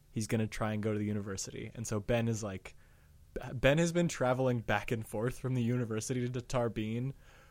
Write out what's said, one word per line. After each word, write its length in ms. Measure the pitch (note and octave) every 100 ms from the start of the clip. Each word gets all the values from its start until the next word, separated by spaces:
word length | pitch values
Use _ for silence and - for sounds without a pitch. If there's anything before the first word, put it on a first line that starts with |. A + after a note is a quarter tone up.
| -
he's 160 | A#2 G#2
gonna 200 | A2+ G#2+
try 240 | - A2
and 100 | G#2+
go 120 | G#2+
to 40 | G#2
the 40 |
university. 680 | G#2 G#2 G2+ G2 - G#2+ A2 -
And 100 | A2
so 140 | A2
Ben 300 | - A#2+ A#2
is, 120 | G#2+
like, 320 | G#2+ F#2+ - - - - - - - - -
Ben 260 | B2+ C3 D3+
has 120 | E3+
been 160 | E3+ E3+
traveling 540 | - B2+ B2+ C3 A#2+
back 320 | A2 G#2 -
and 120 | A#2 A2
forth 340 | G#2+ B2 -
from 160 | B2+ B2+
the 60 |
university 680 | A#2 B2 A2+ A2 - B2 B2
to 100 | B2
Tarbeen 720 | - C3 A#2 A2 G#2+ A#2 C3+ - - - -